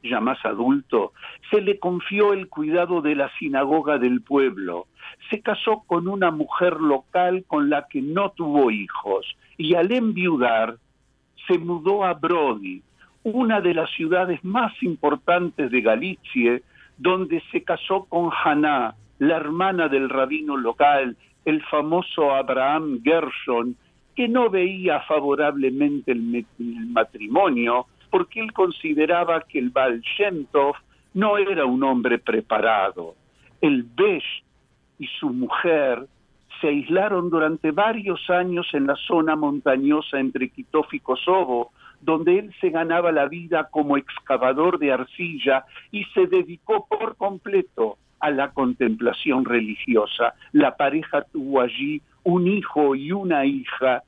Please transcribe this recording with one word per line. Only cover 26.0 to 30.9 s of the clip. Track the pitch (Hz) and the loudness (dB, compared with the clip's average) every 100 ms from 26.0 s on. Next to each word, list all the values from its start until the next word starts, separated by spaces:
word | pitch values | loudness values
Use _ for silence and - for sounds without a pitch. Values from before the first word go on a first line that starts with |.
| 135 | -2
el | 120 | -2
me-, | 117 120 113 - | -2 -4 -6 -10
el | 120 117 117 | -10 -8 -2
matrimonio | 117 110 104 104 147 196 123 117 120 - _ _ | 0 0 -4 -2 2 2 2 0 0 -2 _ _
porque | 190 180 220 | -2 -2 -6
él | 220 | -8
consideraba | - 185 - 165 151 156 175 170 165 | 0 0 0 -4 0 2 2 2 -2
que | - 147 | -2 -4
el | 123 | -2
Baal | 135 131 117 | 0 0 0
Shem | - - 202 170 139 | -6 -2 -2 -2 -2
Tov | 151 139 143 _ | 2 2 -2 _